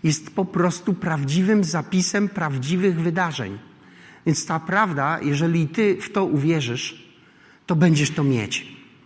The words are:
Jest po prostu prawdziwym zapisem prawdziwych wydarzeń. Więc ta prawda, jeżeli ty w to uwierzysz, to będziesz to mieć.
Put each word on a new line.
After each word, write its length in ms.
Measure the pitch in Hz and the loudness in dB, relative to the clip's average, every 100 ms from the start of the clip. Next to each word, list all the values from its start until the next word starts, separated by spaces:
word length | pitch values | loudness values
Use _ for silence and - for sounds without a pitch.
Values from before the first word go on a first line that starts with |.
Jest 320 | 165 147 - - | 2 0 -4 -4
po 100 | 185 | -2
prostu 480 | - 180 - - | 2 0 0 -2
prawdziwym 680 | 185 175 156 139 156 190 214 | -2 -2 -2 0 2 4 2
zapisem 640 | 175 165 - 185 185 208 202 | 2 -2 -2 0 0 0 -2
prawdziwych 720 | - 156 135 131 180 190 165 | -2 -2 -2 -2 0 2 2
wydarzeń. 560 | 165 170 175 135 101 101 - - - - - - - | 0 0 -2 -4 -8 -8 -16 -20 -20 -20 -20 -6 -2
Więc 200 | 147 - | -2 0
ta 140 | 160 | -4
prawda, 600 | 160 190 214 143 139 160 | 0 0 2 0 -2 0
jeżeli 460 | 147 143 170 170 151 | 0 0 2 2 0
ty 340 | - 214 - | 2 2 0
w 100 | - | -2
to 140 | 208 190 | -2 0
uwierzysz, 840 | 143 147 165 123 123 - - - - - _ - - - | 0 2 0 0 -4 -8 -12 -20 -20 -20 _ -20 -20 -2
to 100 | 170 | 4
będziesz 360 | 175 151 143 | 6 4 2
to 120 | - | 0
mieć. 520 | 139 123 101 - - - - - | 0 0 -2 -6 -8 -20 -20 -20